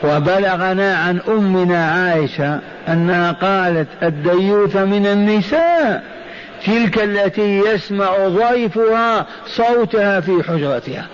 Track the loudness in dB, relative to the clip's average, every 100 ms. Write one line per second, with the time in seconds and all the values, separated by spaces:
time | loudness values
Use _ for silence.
0 | 0 0 2 2 0 0 0 0 0 0
1 | 0 -2 0 0 2 2 2 2 0 0
2 | 0 0 -2 -2 -4 -4 -8 -12 -4 0
3 | 0 0 0 -2 0 0 0 0 -4 -2
4 | -4 0 0 2 2 2 2 0 0 2
5 | 2 2 2 2 2 0 2 2 2 -2
6 | -8 -18 -18 -18 -18 -8 -2 0 2 0
7 | 0 0 0 0 0 2 2 0 -2 -2
8 | 0 2 2 2 2 2 0 0 2 2
9 | 2 0 -4 -12 -10 -2 2 2 2 2
10 | 2 0 2 0 0 -2 0 -2 -4 -10
11 | -12